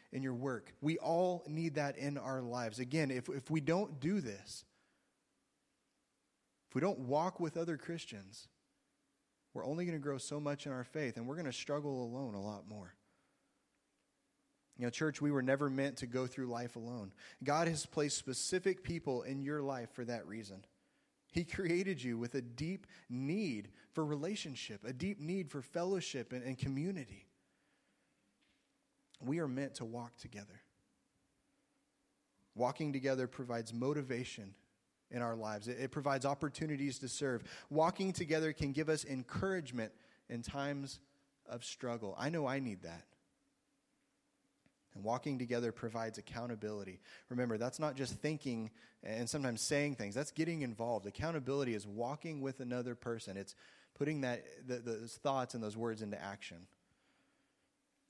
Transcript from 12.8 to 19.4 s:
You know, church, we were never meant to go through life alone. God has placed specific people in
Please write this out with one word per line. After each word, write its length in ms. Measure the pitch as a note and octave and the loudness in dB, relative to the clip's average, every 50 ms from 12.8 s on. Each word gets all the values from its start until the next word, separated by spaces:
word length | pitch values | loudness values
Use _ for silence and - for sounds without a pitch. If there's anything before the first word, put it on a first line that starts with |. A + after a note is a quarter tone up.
| F#2+ E2+ - _ _ _ _ _ _ _ _ _ _ _ _ _ _ _ _ _ _ _ _ _ _ _ _ _ _ _ _ _ _ _ _ _ _ _ - | -10 -12 -16 _ _ _ _ _ _ _ _ _ _ _ _ _ _ _ _ _ _ _ _ _ _ _ _ _ _ _ _ _ _ _ _ _ _ _ -6
You 80 | - B2 | -2 -2
know, 60 | A#2+ | -2
church, 300 | A#2 - D#3 D#3 C#3+ - | 0 2 2 2 2 4
we 120 | D3 D3 D3 | 2 4 4
were 100 | C#3 B2+ | 4 6
never 260 | C3 C3+ C#3 D3 C#3 | 6 6 6 6 4
meant 280 | C3 C3+ C#3 C#3 C3 | 4 4 2 2 0
to 100 | A#2+ C3 | -2 -4
go 200 | A#2+ A#2+ B2+ C3 | -2 0 0 0
through 200 | B2+ - - C3 | 0 -2 -4 -4
life 300 | B2 A#2+ A#2 B2 A#2+ - | -2 -2 -2 -4 -4 -6
alone. 360 | A#2+ A2+ A#2 B2 A#2+ G#2 F#2+ - - - - - - - | -6 -8 -6 -6 -6 -8 -8 -10 -14 -18 -18 -12 -4 2
God 260 | C#3+ C#3+ D#3 E3+ E3 | 4 6 6 6 6
has 180 | E3 D3 - | 4 2 -2
placed 320 | - - D#3 D3 D3 - - | -2 2 2 4 4 2 0
specific 640 | - - C3 - - - F#3 F#3 F#3 F#3+ F#3 F#3 - | -2 -2 -2 -2 0 2 2 4 4 4 2 2 0
people 380 | - E3+ E3 - D3+ C3 B2 - | -2 -2 -2 0 0 0 0 0
in 200 | B2+ C3+ C#3 | -2 -2 -2